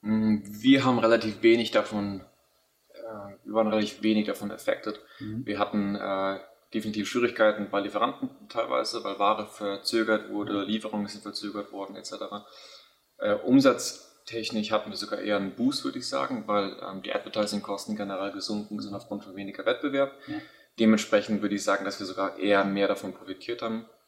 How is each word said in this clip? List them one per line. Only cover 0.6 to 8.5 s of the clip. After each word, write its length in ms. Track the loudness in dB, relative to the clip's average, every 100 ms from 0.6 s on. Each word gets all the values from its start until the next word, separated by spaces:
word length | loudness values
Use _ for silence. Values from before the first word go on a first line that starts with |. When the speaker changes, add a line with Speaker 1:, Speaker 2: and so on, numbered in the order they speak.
| 6 8
Speaker 1:
haben 140 | 6 4
relativ 420 | 6 6 4 4
wenig 280 | 6 6 6
davon, 520 | 2 2 -2 -4 -6 -12 _ _ _ _ _ _
äh, 460 | -16 -12 -12 -14 -16
wir 100 | -2
waren 140 | 2 4
relativ 340 | 2 0 0
wenig 240 | 2 2 2
davon 240 | -4 -6
affected. 500 | -6 -2 -2 -4 -10 -14 -14
Speaker 2:
Mhm. 260 | -8 -8 -6
Speaker 1:
Wir 140 | -4
hatten, 340 | 0 0 0
äh, 460 | -2 -2 -2 -2 -4 -10 _ _
definitiv 340 | -4 -4 -4 -2
Schwierigkeiten 600 | 0 0 6 4 4 -2
bei 100 | -2
Lieferanten 500 | 0 0 0 0 -8 -10
teilweise, 560 | -8